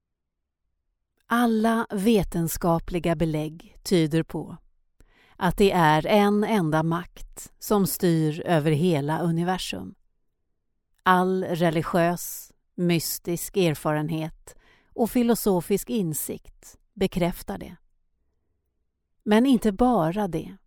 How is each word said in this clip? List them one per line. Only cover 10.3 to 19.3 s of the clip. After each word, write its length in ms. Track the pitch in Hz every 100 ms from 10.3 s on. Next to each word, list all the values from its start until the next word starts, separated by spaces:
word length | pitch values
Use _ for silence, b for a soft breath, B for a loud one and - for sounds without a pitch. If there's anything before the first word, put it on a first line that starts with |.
| _ _ _ _ _ _ _
All 420 | 185 180 185 185
religiös, 1080 | 185 165 175 160 - 180 170 175 - - - _ _
mystisk 840 | - 175 170 - - - 170 - 196
erfarenhet 1000 | 175 143 156 151 156 156 156 - - - b b b b
och 140 | 226
filosofisk 800 | 254 233 226 214 180 - 196 -
insikt 880 | 240 170 147 - - - - - - _
bekräftar 640 | 208 190 180 175 - - 190
det. 180 | - 175 _ _ _ _ _ _ _ _ _ _ _ _ _ _
Men 240 | -